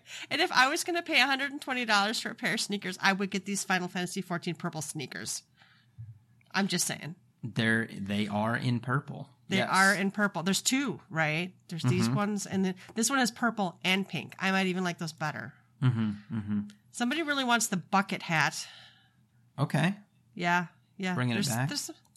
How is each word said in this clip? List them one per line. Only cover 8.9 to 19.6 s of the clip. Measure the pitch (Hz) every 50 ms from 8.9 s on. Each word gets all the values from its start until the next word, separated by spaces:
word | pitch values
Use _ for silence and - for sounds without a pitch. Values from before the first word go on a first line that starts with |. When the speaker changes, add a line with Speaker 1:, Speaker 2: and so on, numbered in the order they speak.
| 123 143 - - - - - - - _ _ -
Speaker 1:
They | 185 190
Speaker 2:
Yes. | - -
Speaker 1:
are | - 185 196 196 202
in | 165 196 196
purple. | - 208 208 196 - 175 156
There's | 190 196 -
two, | - - 254 269 285 247 151 - - -
right? | 185 160 160 151 151 160 180 185 - _ _ -
There's | 180 160 -
these | - 180 180 - -
Speaker 2:
Mm-hmm. | -
Speaker 1:
ones, | 208 202 202 214 202 190
and | - - 196 190
then | 190 185 - - - -
this | - 226 -
one | 277 269
is | 254 220
purple | 233 - 247 233 226 226 202 175 - - -
and | 180 185 196 190 -
pink. | - 151 - - - -
I | - 190
might | 190 190 190 185
even | 175 185 185
like | 175 170 -
those | 175 160 -
better. | - 160 151 131 110 - 120 - _ _ _ _ -
Speaker 2:
Mm-hmm, | 135 127 110 113 110 107 104 104 - -
mm-hmm. | 113 110 101 101 104 104 104 - - _ _ _
Speaker 1:
Somebody | - - 240 240 294 311 339
really | 294 294 269 262
wants | 247 240 233 220 -
the | 196 180
bucket | - - - 190 202 - 190 -
hat. | - - 170 156 139 151 - - - - - - - - - _ _ _ _ _ _ _ _ _ _ _ _
Speaker 2:
Okay. | -